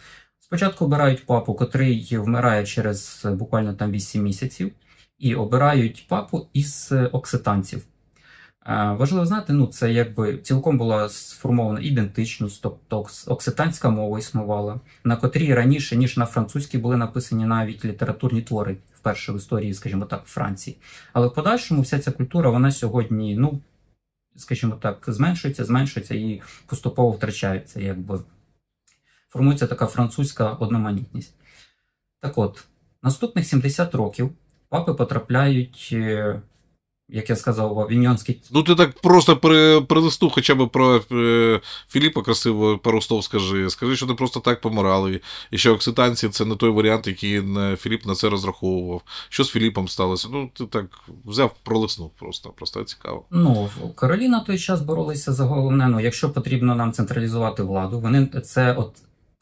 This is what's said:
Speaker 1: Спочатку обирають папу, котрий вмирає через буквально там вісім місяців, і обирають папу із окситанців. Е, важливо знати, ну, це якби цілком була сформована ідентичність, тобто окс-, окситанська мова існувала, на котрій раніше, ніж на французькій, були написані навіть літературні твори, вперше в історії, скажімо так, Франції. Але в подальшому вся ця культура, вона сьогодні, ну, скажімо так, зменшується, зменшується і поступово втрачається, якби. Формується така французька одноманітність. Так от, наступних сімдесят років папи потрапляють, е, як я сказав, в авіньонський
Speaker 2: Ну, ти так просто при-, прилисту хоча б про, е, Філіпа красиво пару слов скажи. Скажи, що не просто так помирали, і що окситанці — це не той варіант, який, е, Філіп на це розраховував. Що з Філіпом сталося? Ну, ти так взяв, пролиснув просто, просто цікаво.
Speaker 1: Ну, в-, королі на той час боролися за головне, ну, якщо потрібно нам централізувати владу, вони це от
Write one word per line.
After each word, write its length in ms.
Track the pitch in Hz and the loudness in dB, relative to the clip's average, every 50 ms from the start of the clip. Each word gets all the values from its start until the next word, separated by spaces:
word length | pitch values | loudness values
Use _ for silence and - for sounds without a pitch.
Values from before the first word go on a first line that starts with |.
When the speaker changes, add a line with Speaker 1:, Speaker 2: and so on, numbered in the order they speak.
| - - - - _ _ _ _ | -20 -20 -20 -20 _ _ _ _
Speaker 1:
Спочатку 460 | - _ 175 175 196 190 - - 170 | -10 _ -2 0 0 -2 0 0 0
обирають 400 | 143 147 143 143 135 131 - - | 0 2 4 4 4 2 0 0
папу, 280 | - 120 113 - - 101 | 0 0 0 0 -2 -2
котрий 640 | - 127 - - 131 135 131 120 113 - - 120 | -2 -2 -2 0 0 2 2 2 0 -2 -4 -4
вмирає 480 | 110 101 110 117 120 120 120 110 104 104 | -2 0 0 0 2 2 2 2 2 0
через 640 | 101 - 117 107 107 101 - - - - - - 104 | -2 -4 -2 -2 -2 -2 -2 -4 -6 -8 -6 -4 -4
буквально 420 | 98 95 113 - - 110 107 104 98 | -4 -4 -4 -2 -2 -2 0 -2 -2
там 180 | - 104 104 | -4 -4 -2
вісім 320 | 98 98 - - - 110 101 | -2 -2 -4 -2 -2 -2 -2
місяців, 480 | 101 98 - 127 131 - - 185 196 - _ _ _ _ _ _ _ _ | -2 -2 -4 -6 -8 -6 -6 -8 -8 -8 _ _ _ _ _ _ _ _
і 180 | _ 143 123 113 | _ -2 -2 0
обирають 720 | - 107 104 123 131 143 147 147 135 113 113 - - - - | 0 -2 0 2 2 4 4 4 4 2 0 -2 -8 -6 -4
папу 380 | 175 - 208 - - - - - - | -4 -4 -4 -4 -6 -6 -6 -2 -2
із 400 | 139 143 143 - - - - 139 131 127 - | -2 0 0 -2 -4 -2 -2 0 0 0 0
окситанців. 720 | - 131 - - - 120 - 117 101 98 92 - - - - _ _ _ _ _ _ _ _ _ - - - _ _ _ _ 113 | -2 -4 -4 -4 -4 -2 -2 0 -2 0 -2 -4 -8 -12 -14 _ _ _ _ _ _ _ _ _ -20 -20 -20 _ _ _ _ -6
Е, 220 | 110 107 104 104 104 104 | -2 -2 0 -2 0 0
важливо 260 | 135 143 185 185 170 | 0 0 2 0 2
знати, 280 | 165 208 214 208 - 143 | 0 0 -2 0 0 2
ну, 140 | 147 131 | 2 2
це 260 | - - - 123 113 113 | 2 0 -2 0 0 2
якби 440 | 117 117 113 107 113 110 104 - | 2 0 0 -2 -2 -2 -2 -4
цілком 400 | - - - 135 135 135 160 143 | -4 -2 0 0 0 2 2 0
була 320 | 123 117 113 110 107 104 104 | 2 2 0 0 0 0 -2
сформована 680 | - - - - - - - 120 120 120 113 107 104 104 | -4 -8 -8 -10 -10 -8 -2 0 0 2 0 0 -4 -4
ідентичність, 840 | - 151 139 123 104 101 - 113 113 113 - - 107 101 - - - | -2 0 0 0 0 -2 -2 -4 -6 -6 -4 -6 -6 -6 -6 -6 -8
тобто 380 | 101 - - _ _ 110 104 | -8 -10 -10 _ _ -6 -6
окс-, 300 | 104 - - - - - | -6 -8 -10 -12 -6 -6
окситанська 580 | 131 - - - - - 156 165 165 - - 127 | -4 -4 -4 -4 -2 -2 -2 -2 -2 0 0 0
мова 300 | 110 107 107 104 107 107 | 0 0 -2 -4 -4 -6
існувала, 600 | 107 - - 110 107 104 104 104 104 104 110 123 - _ - _ _ | -6 -4 -4 -4 -2 -2 -2 -2 -4 -4 -6 -8 -12 _ -20 _ _
на 120 | 120 120 | -2 0
котрій 380 | - - 127 - - 165 143 127 | 0 -2 -2 0 0 2 4 4
раніше, 420 | 120 120 131 147 147 139 - 117 | 4 4 4 2 2 0 -2 0
ніж 220 | 120 127 120 - | 2 2 2 2
на 80 | 131 120 | -2 -2
французькій, 520 | - - 120 110 110 - 147 143 - - | 0 0 -2 -2 -2 -4 -6 -6 -4 -4
були 200 | 117 113 123 123 | -4 -2 0 0
написані 480 | 120 117 113 - 127 - - 117 113 110 | 0 0 -2 -4 -6 -4 -2 -2 -2 0
навіть 400 | 113 113 113 110 104 110 - - | 0 0 0 -2 -4 -6 -8 -8
літературні 560 | 110 104 - 117 - - - - 123 113 113 | -8 -4 -4 -4 -4 -2 -2 -2 0 0 -2
твори, 360 | 113 - 117 107 104 101 95 - - - - | -2 -2 -4 -4 -2 -4 -6 -8 -12 -20 -20
вперше 380 | - - 107 101 - - - | -6 -4 -4 -4 -4 -8 -8
в 60 | 101 | -8
історії, 360 | 101 - - 120 107 107 104 98 | -8 -4 -4 -4 -2 -2 -4 -6
скажімо 320 | 98 - 95 95 95 104 | -6 -6 -6 -4 -4 -4
так, 180 | - - - - | -4 -8 -10 -10
Франції. 520 | - - - - 101 98 - - - - - _ - - - - - - | -10 -6 -6 -4 -4 -6 -8 -10 -12 -14 -16 _ -20 -20 -20 -20 -4 0
Але 140 | 123 120 | 2 2
в 60 | 123 - | 2 0
подальшому 480 | 151 - 202 233 240 - - 160 139 | 0 0 2 0 0 0 0 0 0
вся 180 | 131 - 151 139 | 2 2 0 -2
ця 120 | - 143 | -2 -4
культура, 380 | 135 - 127 127 - 170 156 123 | -4 -4 -6 -2 0 2 2 4
вона 220 | 117 123 127 139 | 4 4 4 2
сьогодні, 640 | 135 - 123 107 101 123 110 107 110 107 110 104 101 | 2 0 -2 -2 0 -2 0 0 -2 -2 -2 -2 0
ну, 240 | 107 139 151 147 139 - _ _ _ _ _ _ _ _ _ _ _ _ _ _ | 2 2 0 0 -4 -10 _ _ _ _ _ _ _ _ _ _ _ _ _ _
скажімо 420 | - - - 113 - - 113 104 107 | -20 -8 -8 -6 -4 -2 -4 -4 -4
так, 220 | - 107 95 - - | -6 -6 -6 -6 -8
зменшується, 580 | - 107 101 147 180 180 170 - 139 139 - - | -8 -2 0 0 0 0 -2 -4 -6 -6 -6 -2
зменшується 500 | 107 120 127 139 139 - - - - 110 | 0 0 0 0 -2 -4 -8 -8 -6 -6
і 260 | 107 110 113 107 98 - - - - _ | -6 -4 -6 -6 -8 -12 -18 -20 -20 _
поступово 460 | - 131 - - 120 - - 123 117 | -8 -8 -6 -4 -4 0 2 2 2
втрачається, 720 | 107 104 - 107 107 - - 98 95 92 - - - 95 | 2 -2 -4 -6 -4 -4 -4 -4 -4 -4 -8 -10 -10 -8
якби. 380 | 98 98 95 92 90 95 95 95 - - _ _ _ _ _ _ _ _ _ _ _ _ _ _ _ _ _ _ _ _ | -6 -6 -6 -8 -8 -8 -8 -8 -10 -14 _ _ _ _ _ _ _ _ _ _ _ _ _ _ _ _ _ _ _ _
Формується 380 | - 127 135 143 143 143 127 | -2 0 2 2 2 0 -2
така 180 | - 120 - 120 | -4 -2 -4 -4
французька 640 | - - - 120 113 - - 139 139 - - 113 107 | -4 0 -2 -2 -2 -2 -4 -4 -4 -2 -2 -2 -2
одноманітність. 840 | 117 - 113 101 117 113 107 107 101 98 127 - - 123 - - _ _ _ _ _ - - _ _ _ _ _ _ _ _ _ _ _ | -2 -4 -4 -2 -2 -2 -2 -2 -2 -4 -6 -8 -10 -12 -12 -14 _ _ _ _ _ -20 -20 _ _ _ _ _ _ _ _ _ _ _
Так 160 | - 143 - | -8 -4 -2
от, 260 | 120 104 98 - - - _ _ _ _ _ _ _ - | -2 -2 -2 -4 -10 -20 _ _ _ _ _ _ _ -2
наступних 420 | 135 135 - 240 233 - 180 170 | -2 -2 -2 -4 -2 -2 -2 -2
сімдесят 500 | - 151 131 127 139 143 - 175 170 - | 2 0 2 2 2 0 0 -2 -2 -2
років 360 | 127 107 98 - - 123 135 - - _ _ _ _ _ _ | -2 -4 -4 -2 -4 -4 -4 -6 -10 _ _ _ _ _ _
папи 240 | 147 170 170 185 - | -4 -2 -2 -2 -2
потрапляють, 960 | - 123 - 143 131 - - 123 131 139 139 135 127 123 127 - - - - | -2 -2 -2 -2 -6 -4 0 0 2 2 2 2 0 0 -4 -8 -14 -10 -6
е, 500 | 117 113 110 110 107 104 107 104 104 107 - - _ _ _ _ _ _ _ _ _ _ _ - | -4 -2 -2 -2 -2 -2 -2 -4 -4 -6 -10 -16 _ _ _ _ _ _ _ _ _ _ _ -10
як 200 | - 110 - - | -8 -8 -4 -2
я 60 | 117 | -2
сказав, 380 | 107 - 127 110 110 107 107 104 | -2 0 -2 0 0 -2 -2 -2
в 60 | 107 | -2
авіньонський 640 | 107 104 113 120 123 127 123 - - - - - - - | -2 2 2 4 6 4 4 2 0 -4 -6 -6 -8 0
Speaker 2:
Ну, 120 | 123 151 160 | 2 2 4
ти 120 | 170 175 | 6 6
так 260 | 165 175 143 - - | 6 6 4 4 2
просто 360 | - 175 180 175 - - 160 | 6 8 8 10 10 8 6
при-, 440 | 131 - 160 160 156 156 156 156 156 | 6 6 6 8 8 10 8 8 6
прилисту 480 | 143 - 160 160 160 160 - - 185 151 | 6 4 4 4 4 4 2 2 2 2
хоча 260 | - 139 127 - 139 | 2 2 2 4 4
б 140 | 131 127 113 | 4 2 2
про, 320 | - 135 131 127 123 117 101 - | 2 4 4 6 6 4 2 0
е, 500 | 123 120 117 117 117 117 113 113 110 107 - - - - - _ | -2 0 2 4 4 4 4 4 4 2 -2 -8 -16 -18 -16 _
Філіпа 320 | - 139 147 156 - 120 | 0 2 2 2 0 -2
красиво 560 | 98 117 113 - - 120 110 104 107 107 107 | 0 0 0 2 2 0 2 2 2 2 2
пару 240 | 98 - 120 110 110 | 2 2 0 2 2
слов 220 | - - 117 107 98 | 0 0 -2 -2 -2
скажи. 460 | - - 104 95 92 98 98 95 92 | -2 -2 -2 -2 0 -2 -2 -2 -2
Скажи, 260 | - - 120 123 135 | -4 -2 -2 -2 -2
що 100 | 127 131 | -2 -2
не 80 | 127 123 | -4 -2
просто 260 | 117 131 123 - 127 | -2 -2 -4 -4 -2
так 220 | - 123 123 - | 0 0 0 0
помирали, 600 | - 113 110 107 98 95 95 95 98 95 95 92 - - - - - - | -2 -2 0 0 2 2 2 2 2 0 -2 -6 -8 -12 -16 -18 -12 -8
і 60 | - | -4
що 160 | - - 120 113 | 2 6 6 6
окситанці — 560 | 98 - 123 117 135 123 123 117 - - 107 | 6 2 -2 2 2 2 2 2 0 -2 -2
це 160 | - - 110 | -2 -2 -2
не 100 | 110 110 | -2 0
той 140 | 98 117 117 | 2 2 4
варіант, 380 | 107 107 107 107 110 110 - | 4 4 4 4 2 2 0
який, 500 | 101 92 - 104 101 104 104 95 98 98 | -6 -8 -6 -4 -2 -2 -2 -2 -2 -2
е, 180 | 101 98 98 95 | -2 -2 -2 -2
Філіп 300 | - - - 110 110 - | -4 -4 -4 -6 -4 -4
на 100 | 101 95 | -4 -4
це 140 | - - 107 | 0 0 0
розраховував. 720 | 104 98 95 95 92 - 98 92 92 90 90 90 90 87 - - - - - - | 0 0 -2 -4 -6 -4 -4 -2 -2 -2 -4 -6 -8 -8 -10 -14 -16 -16 -16 -8
Що 140 | - - 135 | -2 -2 -2
з 60 | - | 0
Філіпом 380 | - 113 113 110 104 104 92 | 0 0 0 0 0 -2 -4
сталося? 400 | 90 - - 92 92 92 90 - 110 | -4 -2 -2 0 0 0 -2 -4 -6
Ну, 180 | 131 143 135 120 - | -8 -8 -10 -10 -10
ти 120 | - 127 | -12 -10
так 200 | 101 - 110 98 92 - - _ - - - - | -6 -6 -6 -6 -6 -14 -20 _ -20 -20 -20 -14
взяв, 300 | 110 107 123 135 113 - - _ | -6 0 0 0 0 0 -6 _
пролиснув 480 | - 113 113 110 107 - - 82 78 - _ | -2 0 0 0 0 -4 -8 -10 -14 -14 _
просто, 300 | - - - - - - | -14 -14 -12 -14 -14 -18
просто 340 | - - - - - 104 104 | -18 -12 -12 -10 -10 -10 -10
цікаво. 420 | - - - - - - - - _ | -10 -14 -14 -12 -12 -12 -12 -12 _
Speaker 1:
Ну, 220 | 175 170 170 143 117 | 0 2 4 4 4
в-, 420 | 104 101 101 - - - 170 - | 2 0 -4 -8 -10 -12 -12 -4
королі 320 | - 131 131 175 214 254 | -2 0 0 2 2 2
на 120 | 254 240 220 | 2 2 2
той 180 | - - 190 | 0 -2 -4
час 240 | 180 - - 185 160 | -4 -2 -2 -2 -2
боролися 520 | 143 151 160 165 156 151 151 143 - 143 127 | -2 -2 -2 -2 -2 -4 -4 -4 -4 -4 -2
за 120 | 123 135 | 0 0
головне, 420 | 123 143 139 135 131 135 139 131 | 0 2 0 2 2 2 4 4
ну, 120 | 127 117 113 | 4 2 2
якщо 300 | 113 120 - - - 143 | 0 0 -2 0 -2 -2
потрібно 460 | - 139 - 127 131 123 123 123 123 | -2 -2 -2 -2 0 2 2 2 2
нам 160 | 120 117 117 | 2 0 0
централізувати 720 | 113 - 107 - 127 117 117 113 113 117 113 110 - - 98 | 0 -2 -2 -2 0 -2 -2 -2 0 0 -2 -2 -2 -2 -4
владу, 360 | 95 95 95 95 95 120 120 | -2 -2 -2 -2 -2 -4 -2
вони 260 | 113 113 127 139 135 | 0 4 4 4 4
це 480 | 135 - 135 - - - 135 127 123 123 | 2 0 -6 -6 -2 0 2 2 2 2
от 240 | 131 113 - - - - _ _ _ _ _ _ _ | 0 -4 -6 -8 -16 -20 _ _ _ _ _ _ _